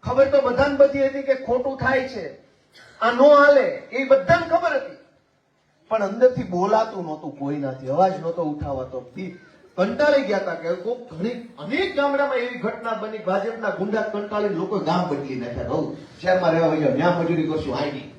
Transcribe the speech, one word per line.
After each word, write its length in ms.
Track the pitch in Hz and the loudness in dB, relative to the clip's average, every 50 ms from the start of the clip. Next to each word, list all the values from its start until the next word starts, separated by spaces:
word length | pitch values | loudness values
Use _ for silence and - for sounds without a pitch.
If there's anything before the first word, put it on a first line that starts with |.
| - | -4
ખબર 220 | - - 262 269 | 0 4 4 4
તો 160 | 269 285 277 | 6 6 4
બધાને 340 | 269 254 240 247 277 285 277 | 4 4 2 2 2 2 6
બધી 300 | 269 277 269 269 277 269 | 6 6 6 6 2 0
હતી 160 | 269 269 277 262 | 0 -2 -4 -2
કે 120 | 269 262 | -2 -2
ખોટું 420 | 262 - 226 240 254 254 277 269 | -2 0 -2 -2 -2 -2 -4 -6
થાય 320 | - 247 254 269 262 254 254 | -2 -2 0 0 0 -2 -4
છે, 240 | - 208 170 143 - - _ _ _ _ _ _ _ - - - - - | -8 -10 -10 -10 -14 -16 _ _ _ _ _ _ _ -20 -20 -20 -8 -2
આ 100 | - 233 | 0 0
નો 240 | 240 247 269 294 294 | 4 6 8 8 10
હાલે, 260 | 285 285 294 285 269 226 175 - - - - | 10 10 8 8 6 4 2 -4 -8 -12 -8
એ 160 | 220 254 269 | -6 -4 4
બધાને 420 | 254 269 269 - - 339 339 330 - | 4 4 4 6 4 2 2 4 0
ખબર 260 | 330 349 349 330 294 | 0 0 0 0 -2
હતી, 220 | 262 - - - - - _ _ _ _ _ _ _ _ _ _ _ _ _ _ _ _ _ | -2 -4 -6 -16 -18 -20 _ _ _ _ _ _ _ _ _ _ _ _ _ _ _ _ _
પણ 140 | 220 220 202 | -2 -2 -2
અંદરથી 400 | 190 208 233 254 247 247 254 247 | -2 0 4 4 4 4 2 -6
બોલાતું 640 | 180 180 175 185 208 220 220 220 220 208 190 175 | -4 -2 -2 0 2 2 2 2 0 -4 -10 -8
નહોતું 340 | 156 156 156 175 151 139 - | -8 -10 -10 -10 -12 -10 -8
કોઈનાથી, 480 | 139 143 147 147 139 135 127 127 135 | -6 -6 -6 -4 -6 -8 -8 -8 -6
અવાજ 320 | 127 139 160 190 190 175 - | -4 2 4 4 2 2 -2
નહોતો 240 | 165 170 165 175 170 | -6 -6 -4 -4 -4
ઉઠાવાતો. 680 | 151 147 147 147 143 139 131 127 127 131 127 123 - - | -4 -4 -6 -6 -8 -6 -8 -8 -8 -10 -14 -14 -14 -14
બી-, 160 | - 190 175 - - - - _ _ - - _ | -12 -12 -12 -14 -16 -20 -20 _ _ -20 -14 _
કંટાળી 440 | - 185 214 233 - 294 294 285 277 | -2 -2 -2 0 0 2 4 4 2
ગયા 180 | - 208 208 190 | 2 0 -2 -2
તા 140 | 180 180 165 | -2 -4 -6
કે 200 | 165 160 165 185 | -6 -4 -4 -4
કોક 400 | - - 220 247 247 - - 165 | -4 -4 -6 -6 -8 -10 -16 -10
ઘણી, 160 | 156 185 233 247 240 - - - | -6 -6 -6 -6 -8 -14 -18 -18
અનેક 380 | - 147 190 262 330 392 370 - | -16 -10 -6 -2 -2 -2 -2 0
ગામડામાં 400 | 285 285 285 277 277 285 277 269 | 0 0 0 2 0 0 0 0
એવી 240 | 240 240 247 233 - | -2 -4 -4 -6 -6
ઘટના 320 | 180 220 233 - - 233 | -6 -6 -6 -6 -6 -6
બની, 260 | 220 190 208 214 220 | -6 -6 -6 -8 -10
ભાજપના 520 | 208 170 180 190 202 214 226 220 226 220 208 | -6 -4 -2 -2 -2 -2 -4 -6 -4 -6 -6
ગુંડા 320 | 175 - 196 214 214 220 | -4 -4 -4 -2 -2 -2
કંટાળીને 540 | - - - 208 208 - 208 208 208 202 175 | -2 -4 -4 -6 -6 -4 -4 -2 -2 -2 -2
લોકો 240 | 160 185 180 214 196 | -4 -4 -2 -4 -4
ગામ 280 | - 160 175 180 - | -2 0 0 0 0
બદલી 280 | - 143 135 139 135 127 | -2 -4 -6 -6 -8 -8
નાખ્યા. 280 | 123 117 117 - - - | -8 -8 -8 -8 -8 -6
કહું, 340 | - - 160 - - - - - - - - | -4 -4 -4 -4 -4 -8 -12 -16 -20 -20 -6
"શહેરમાં 300 | - 185 185 185 180 170 | 0 0 2 2 2 2
રહેવા 160 | 165 165 165 | 2 2 2
વઈ 140 | 156 156 151 | 2 2 2
જાઓ, 120 | 151 135 123 | 0 0 0
ન્યા 180 | 135 160 180 | 2 2 2
મજૂરી 360 | 175 170 165 165 170 156 147 | 2 2 0 0 0 0 0
કરશું, 320 | - 156 151 139 139 127 143 | -2 -2 -4 -4 -4 -4 -4
આય 120 | 147 147 | -4 -4
નહીં." 220 | 135 123 - - - | -6 -10 -14 -16 -20